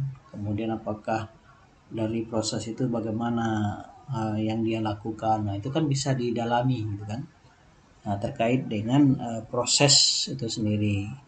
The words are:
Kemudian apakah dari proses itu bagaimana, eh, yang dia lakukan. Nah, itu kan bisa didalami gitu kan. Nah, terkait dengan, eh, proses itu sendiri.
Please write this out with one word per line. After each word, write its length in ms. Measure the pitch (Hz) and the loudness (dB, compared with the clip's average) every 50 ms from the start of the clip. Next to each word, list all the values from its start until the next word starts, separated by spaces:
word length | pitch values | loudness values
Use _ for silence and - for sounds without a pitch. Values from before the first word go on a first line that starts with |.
| 135 135 - - - - | -4 -4 -6 -10 -16 -14
Kemudian 400 | - 104 104 107 104 104 113 113 | -10 -8 -4 -4 -2 -2 -2 -2
apakah 640 | 113 107 - 110 110 107 - - 113 113 107 104 - - - - - - - - - - - - | -4 -4 -4 -6 -6 -4 -4 -2 -2 -2 -4 -6 -12 -18 -20 -20 -20 -20 -20 -20 -20 -20 -16 -10
dari 400 | - 113 110 110 113 117 113 - | -4 -2 -2 0 0 -2 -2 -2
proses 320 | - 110 104 - - 107 104 113 | -2 -2 -2 -2 -2 -4 -4 -4
itu 180 | 113 - 131 117 113 | -4 -2 -2 0 0
bagaimana, 880 | 113 107 113 110 113 117 117 120 117 117 110 107 107 107 104 98 - - - - - - - 135 | 0 -2 -2 -2 -2 -2 0 0 0 0 0 2 0 0 0 -2 -4 -8 -14 -18 -18 -12 -8 -4
eh, 400 | 120 110 110 107 110 110 110 110 | -4 -2 -2 0 0 0 0 0
yang 80 | 113 113 | 0 0
dia 220 | 113 110 110 110 | 0 0 0 -2
lakukan. 640 | 107 104 104 - 117 107 - - 110 110 107 107 104 | -2 -4 -4 -6 -8 -6 -2 0 2 2 2 2 -2
Nah, 60 | 101 | -2
itu 160 | 101 - 135 135 | -4 -4 -2 0
kan 160 | 160 160 143 | 0 2 2
bisa 240 | 135 - - 139 131 | 2 0 0 0 0
didalami 640 | 127 120 120 110 117 117 117 120 123 123 131 127 117 107 104 101 | 0 0 0 0 0 0 2 2 2 4 2 2 0 0 -4 -4
gitu 120 | 98 104 104 | -6 -6 -6
kan. 160 | 107 127 160 - - _ - - - _ - - - - - - - - - | -6 -6 -8 -10 -14 _ -20 -20 -20 _ -20 -20 -20 -20 -20 -20 -20 -10 -4
Nah, 160 | 107 101 101 | -4 -2 -2
terkait 480 | 107 113 - - 113 117 127 131 131 | -2 -4 -2 0 2 2 2 2 0
dengan, 480 | - 113 104 104 117 127 143 147 135 127 | -2 -4 -4 0 2 4 6 6 6 6
eh, 260 | - 120 120 113 113 110 | 4 0 -4 -6 -8 -8
proses 800 | - - 123 120 - - - 143 143 139 - - - - - - - | -4 -2 -2 0 2 4 4 6 6 6 6 4 4 2 0 -2 -4
itu 160 | 147 135 135 - | -4 -6 -6 -6
sendiri. 560 | - - 110 104 107 104 107 104 101 98 101 104 - - - | -4 -2 0 0 2 2 2 2 2 0 -2 -4 -8 -10 -6